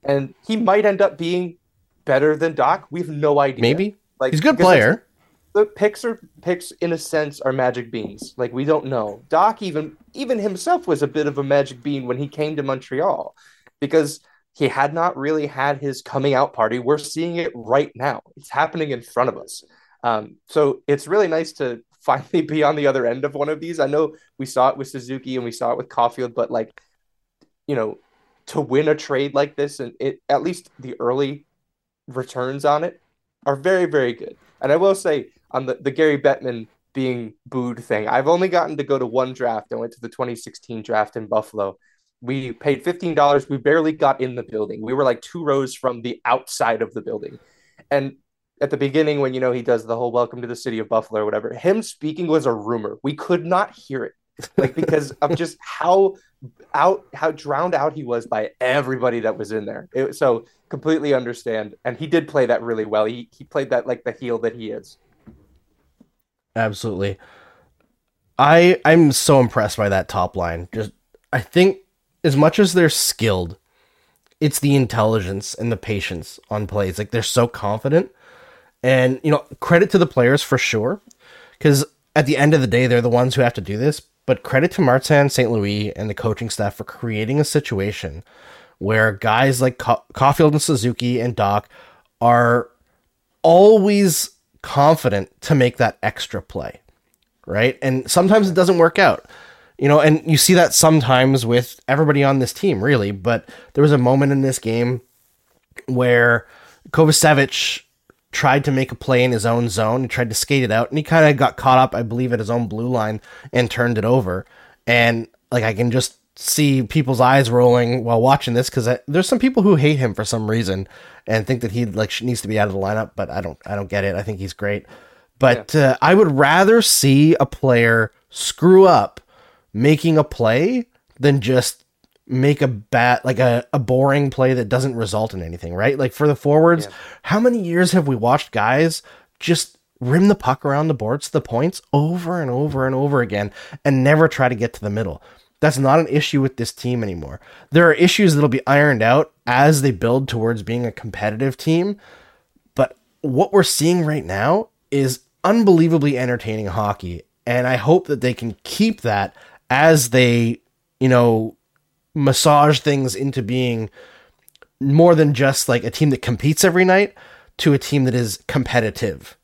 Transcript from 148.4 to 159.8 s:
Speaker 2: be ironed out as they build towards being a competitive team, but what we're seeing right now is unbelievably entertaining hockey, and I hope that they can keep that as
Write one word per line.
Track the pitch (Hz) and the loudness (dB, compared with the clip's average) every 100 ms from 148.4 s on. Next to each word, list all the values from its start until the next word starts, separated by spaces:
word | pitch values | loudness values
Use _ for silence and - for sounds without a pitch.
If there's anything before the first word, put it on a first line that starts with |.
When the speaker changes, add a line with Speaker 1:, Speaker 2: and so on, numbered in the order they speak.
| 147 | 2
Speaker 2:
be | 131 - | 0 2
ironed | 143 147 123 | 2 4 2
out | 110 131 156 _ - | 4 2 2 _ -2
as | 123 143 156 | 4 4 4
they | 135 | 0
build | 101 117 127 135 | -2 0 0 -2
towards | 120 113 117 | -4 -2 -4
being | 101 120 120 | -4 -6 -6
a | |
competitive | - 113 98 107 107 135 127 | -8 -14 -6 -6 -2 -4 -4
team, | - 165 190 202 _ - _ _ _ _ _ | -2 0 0 -6 _ -20 _ _ _ _ _
but | - 131 - _ _ | -2 -2 -2 _ _
what | 151 131 196 | -4 0 2
we're | 202 | 4
seeing | 180 - 151 180 | 2 2 2 2
right | 156 151 | 0 -4
now | 82 98 117 185 226 _ _ | -4 -2 0 0 -2 _ _
is | 139 135 127 _ _ | -2 -2 -4 _ _
unbelievably | - 220 208 170 165 165 147 131 | 0 4 6 6 6 4 2 0
entertaining | 123 120 113 110 104 | -2 -4 -4 -6 -6
hockey, | 90 104 101 90 85 - _ - | -4 -4 -4 -8 -12 -16 _ -4
and | 123 127 | -2 0
I | 127 | -2
hope | 107 180 185 | 2 2 2
that | 139 | -4
they | 127 | -2
can | 120 117 101 | -4 -8 -10
keep | - - 220 208 | -14 -2 -2 0
that | 120 101 98 _ - _ _ | -2 -2 -2 _ -20 _ _
as | 127 | 2